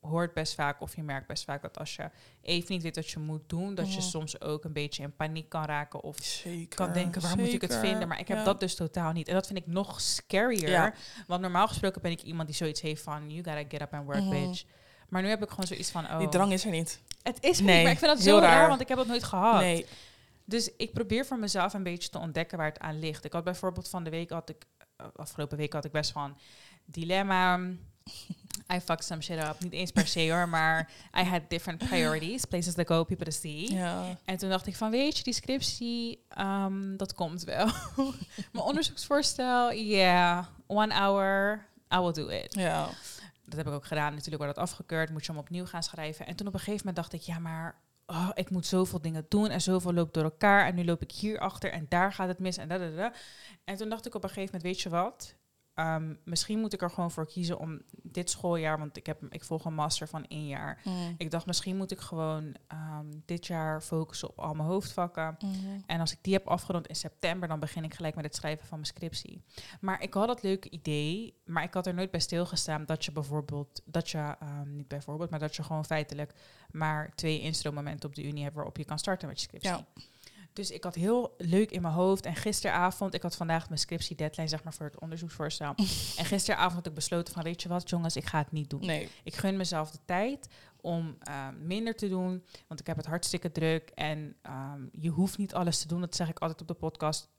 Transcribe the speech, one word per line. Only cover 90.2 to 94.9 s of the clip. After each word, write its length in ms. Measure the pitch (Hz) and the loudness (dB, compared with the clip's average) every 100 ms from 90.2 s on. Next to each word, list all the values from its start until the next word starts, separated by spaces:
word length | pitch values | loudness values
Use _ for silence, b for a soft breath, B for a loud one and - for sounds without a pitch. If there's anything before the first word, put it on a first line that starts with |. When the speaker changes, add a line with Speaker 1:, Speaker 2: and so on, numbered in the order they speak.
| 226 277 - b b b | 0 -2 -10 b b b
Speaker 1:
om, 340 | - 170 165 139 | -4 -2 -2 -6
ehm, 480 | - 143 135 135 156 | -10 -8 -8 -8 -4
minder 280 | 196 226 220 | -2 -2 -2
te 140 | 208 | -2
doen, 340 | 185 185 185 180 B B | 0 0 -2 -8 B B
want 120 | 156 | -12
ik 80 | - | -6
heb 100 | 160 | -6
het 80 | 156 | -2
hartstikke 460 | 170 - 175 175 | -2 -2 -2 -2
druk. 400 | 160 160 160 - - | 0 2 2 -2 -6
En, 400 | 151 156 147 - | -4 -4 -6 -12
ehm, 400 | - 131 135 143 131 | -10 -8 -8 -10 -12